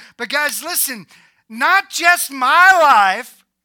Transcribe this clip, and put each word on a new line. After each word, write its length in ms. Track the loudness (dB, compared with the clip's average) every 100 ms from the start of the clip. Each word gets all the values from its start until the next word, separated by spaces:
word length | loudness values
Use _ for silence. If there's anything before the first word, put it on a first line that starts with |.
| -18 -16
But 120 | -8
guys, 340 | -6 -6 -6
listen, 440 | -8 -6 -6 -10 -18 _ _ _ _
not 400 | -4 0 0 -2
just 440 | -2 0 0 -2
my 400 | -4 0 4 4
life, 720 | 4 4 4 2 -2 -10 _ _ _